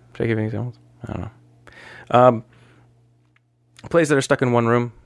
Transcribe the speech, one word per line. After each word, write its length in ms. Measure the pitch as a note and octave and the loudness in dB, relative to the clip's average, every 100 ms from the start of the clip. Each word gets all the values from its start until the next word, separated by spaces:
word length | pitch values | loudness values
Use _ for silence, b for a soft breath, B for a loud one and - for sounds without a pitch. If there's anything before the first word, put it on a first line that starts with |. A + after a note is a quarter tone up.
| _ | _
Should 100 | - | -8
I 20 | A#2 | -4
give 120 | A2 | -4
you 80 | A2 | -4
examples? 340 | G#2+ B2 - _ _ | -6 -10 -12 _ _
I 80 | - | -14
don't 80 | - | -12
know. 100 | G#2+ - _ _ - B B B B | -12 -16 _ _ -20 B B B B
Um, 340 | A#2+ B2 A2+ - b b b b _ _ _ _ _ _ _ _ _ - | 4 4 4 -6 b b b b _ _ _ _ _ _ _ _ _ -2
plays 200 | E3+ D3 | 0 2
that 100 | C#3+ | 0
are 20 | |
stuck 220 | - C#3 | 0 0
in 80 | B2+ | 0
one 160 | A#2+ A#2 | 0 2
room, 260 | A#2+ A#2+ - | 0 -2 -10